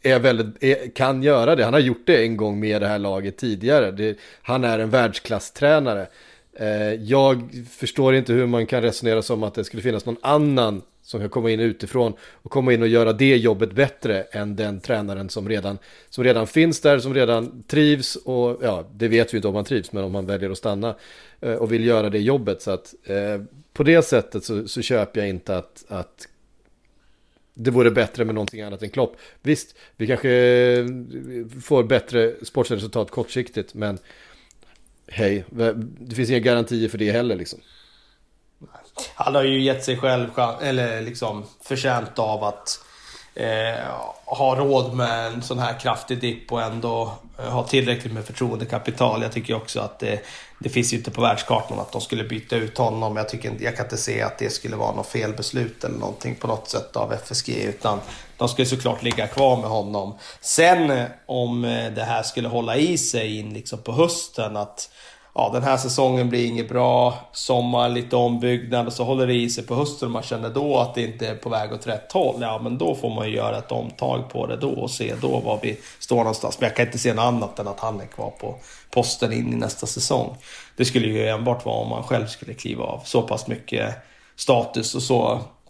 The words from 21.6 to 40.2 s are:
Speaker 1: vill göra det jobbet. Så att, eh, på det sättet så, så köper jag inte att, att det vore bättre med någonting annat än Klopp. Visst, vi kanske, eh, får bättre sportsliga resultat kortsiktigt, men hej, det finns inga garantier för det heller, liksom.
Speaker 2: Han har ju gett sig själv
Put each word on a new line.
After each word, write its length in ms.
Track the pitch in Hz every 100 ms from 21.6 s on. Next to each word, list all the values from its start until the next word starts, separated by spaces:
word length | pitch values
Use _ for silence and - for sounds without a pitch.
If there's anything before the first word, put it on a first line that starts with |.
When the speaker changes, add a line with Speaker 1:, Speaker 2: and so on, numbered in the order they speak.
| 113
Speaker 1:
vill 120 | 113
göra 260 | 117 113 107
det 80 | 104
jobbet. 440 | 107 139 104 95
Så 80 | -
att, 240 | 92 - -
eh, 360 | - 98 101 101 101 139 _
på 100 | -
det 200 | 127 170
sättet 420 | 160 120 - 104
så, 240 | - 107 110
så 140 | -
köper 380 | 113 120 101 113
jag 80 | 101
inte 280 | 92 - 92
att, 280 | - - -
att 400 | 95 - _ - _ _ _ _ _ _ _ _ _ _ _ _
det 160 | - 117
vore 200 | 123 117
bättre 340 | 110 110 -
med 100 | 113
någonting 260 | 107 101 110
annat 200 | 104 98
än 80 | 104
Klopp. 260 | 135 120 - - -
Visst, 320 | 135 151 - _ - _
vi 100 | 110
kanske, 240 | 123 135
eh, 560 | 123 123 123 123 123 123 127 123 131 127 123 113 127
får 220 | - 139
bättre 480 | 113 127 - 120 113 117
sportsliga 340 | - - 120 110
resultat 340 | 104 113 104
kortsiktigt, 640 | - 113 127 123 - 95
men 240 | 107 104 95 - - - - _ _ - _ - _ -
hej, 360 | - 104 101 90 117 117 110 110 -
det 160 | 120 117
finns 140 | 117
inga 80 | 123
garantier 500 | 113 120 113 120 110
för 100 | 107
det 120 | 104
heller, 240 | 113 123 95
liksom. 240 | 87 - _ - _ _ _ _ _ _ _ _ - - - - -
Speaker 2:
Han 200 | - -
har 80 | 139
ju 180 | 135 135
gett 220 | 135 127
sig 120 | - 127
själv 340 | 131 127